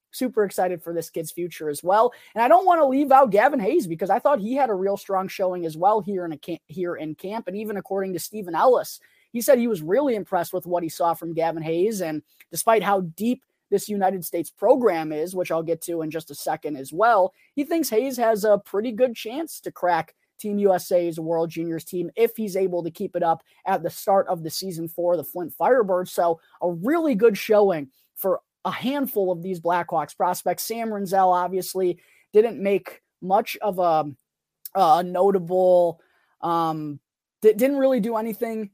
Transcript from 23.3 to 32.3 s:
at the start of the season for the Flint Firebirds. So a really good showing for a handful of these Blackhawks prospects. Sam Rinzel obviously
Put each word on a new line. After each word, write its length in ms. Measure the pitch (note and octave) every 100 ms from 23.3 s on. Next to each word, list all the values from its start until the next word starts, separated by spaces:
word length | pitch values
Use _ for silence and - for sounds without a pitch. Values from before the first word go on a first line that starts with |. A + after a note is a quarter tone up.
| E3 _ _ -
at 180 | E3+
the 60 | E3
start 360 | - G#3 G3 F3+
of 120 | F3
the 80 | D#3+
season 380 | - F#3+ E3 E3
for 300 | - F3 F3
the 60 | -
Flint 280 | F3+ E3 -
Firebirds. 480 | F#3+ C4 G3 G3+ G#3
So 320 | - F3 - _ -
a 100 | F3+
really 420 | E3+ A3 E4+ D#4+
good 240 | G3 A#3 G3
showing 520 | - G#3 G3 D#3+ C#3 _ _ -
for 240 | G3 E3+ _ _
a 80 | F#3
handful 600 | - A3 C#4+ A#3+ G#3 F#3
of 100 | E3+
these 160 | F#3 F3
Blackhawks 560 | E3+ F3 E3+ D#3+ D3 -
prospects. 480 | F3+ F3+ F#3 F3
Sam 240 | - A3+ A3+
Rinzel 460 | G3+ F#3 F#3+ F#3
obviously 680 | F3+ F3+ F#3 F3+ F#3+ F3+ E3+ _ _ _